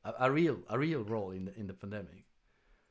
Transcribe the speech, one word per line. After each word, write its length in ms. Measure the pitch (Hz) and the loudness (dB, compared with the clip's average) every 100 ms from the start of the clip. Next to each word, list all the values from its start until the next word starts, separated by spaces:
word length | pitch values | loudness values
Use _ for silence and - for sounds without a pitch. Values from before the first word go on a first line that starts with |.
a, 80 | 104 113 | -10 2
a 100 | 127 | 4
real, 280 | 143 165 113 - | 6 4 2 0
a 100 | 117 | 0
real 240 | 151 156 | 2 0
role 280 | 104 113 98 | 0 -2 -2
in 160 | 95 92 | -4 -6
the, 120 | 98 | -6
in 80 | 101 | -10
the 60 | |
pandemic"? 540 | 95 101 104 92 92 - _ _ _ _ _ _ | -8 -8 -8 -10 -14 -20 _ _ _ _ _ _